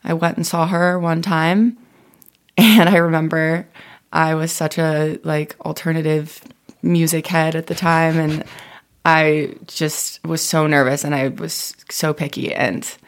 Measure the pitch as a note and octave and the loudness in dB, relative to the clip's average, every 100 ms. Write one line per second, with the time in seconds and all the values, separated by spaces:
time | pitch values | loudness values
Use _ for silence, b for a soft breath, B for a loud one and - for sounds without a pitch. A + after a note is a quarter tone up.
0 | - E3 E3+ - E3 E3+ E3 F3 F3 F3+ | -4 -2 -2 -2 -4 -2 0 2 0 0
1 | E3+ E3 E3+ E3 D#3+ F#3+ A#3 A#3 b b | -2 -2 0 0 2 4 2 0 b b
2 | b b b _ _ - A3 G#3+ E3+ F#3 | b b b _ _ 4 8 8 8 6
3 | E3+ E3 D#3+ D#3+ D#3+ E3 - B B B | 4 0 0 0 0 -2 -6 B B B
4 | _ D#3+ D#3+ D#3+ D#3+ - D#3 - D#3+ D3+ | _ 0 0 0 -2 -4 -4 -2 -2 0
5 | D#3 D#3 D#3+ D3+ D3+ - D#3 D#3+ E3+ D#3+ | -2 -4 -4 -4 -4 -10 -10 -6 -4 -2
6 | D#3 D#3 D#3 - - - _ _ E3+ F3 | 0 -2 -4 -14 -20 -20 _ _ 0 2
7 | E3 E3 E3 F3 D#3+ D#3+ E3 E3+ E3+ E3 | 2 0 -2 0 0 -2 -6 -4 0 2
8 | E3 D#3+ D#3 D#3 - B B B B _ | 2 0 -2 -4 -8 B B B B _
9 | E3+ D#3+ D#3 D3+ D3 - - - D#3 - | 2 4 4 2 -2 -8 -16 -6 -4 -4
10 | - - D#3+ D#3+ - E3 D3+ D3 B2+ C#3+ | -10 -10 -8 -6 -2 0 2 4 2 0
11 | D3 D3 C3+ - E3 - - - _ - | -2 -2 -2 -4 -10 -8 -10 -14 _ -4
12 | D#3 D3+ D3+ - - - A2+ F#2 - - | -4 -2 -6 -6 -6 -2 -2 -2 -8 -16